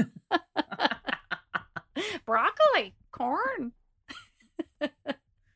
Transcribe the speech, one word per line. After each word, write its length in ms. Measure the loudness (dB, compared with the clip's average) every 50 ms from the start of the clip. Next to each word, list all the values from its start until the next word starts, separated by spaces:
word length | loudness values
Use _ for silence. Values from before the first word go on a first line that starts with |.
| -2 -2 -2 -14 _ -2
<laughs> 2000 | -2 -2 -2 _ -4 -4 -4 -4 -2 0 0 0 0 -2 -6 -6 -6 -6 -6 -10 -10 -10 -10 _ -8 -8 -8 -10 -16 -16 -16 _ -8 -8 -6 -6 -6 -8 -4
Broccoli, 680 | 0 0 2 2 2 4 6 6 6 6 4 2 -2 -8 _ _ _
corn. 600 | -8 -4 -2 0 0 0 0 -2 -2 -4 -6 -8 -8 _ _ _ _ _ _ -18 -18 -18 -18 _ _ _ _ _ _ -12 -12 _ _ -6
<laughs> 120 | -6 -6 -6 _ -8 -8 -8 -8 _ _ _ _ _ _ _